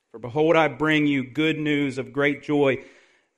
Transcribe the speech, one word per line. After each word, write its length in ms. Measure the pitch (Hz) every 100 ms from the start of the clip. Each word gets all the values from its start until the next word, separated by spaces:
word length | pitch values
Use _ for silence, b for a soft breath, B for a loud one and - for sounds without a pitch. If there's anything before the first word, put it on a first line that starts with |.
| _
for 80 | 113
behold, 380 | 117 117 156 165
I 100 | 151
bring 400 | 127 151 151 147
you 160 | 139
good 340 | 123 120 156 151
news 420 | 151 143 143 131
of 140 | 117
great 300 | 131 143 143
joy 400 | - 147 139 127 B B B B B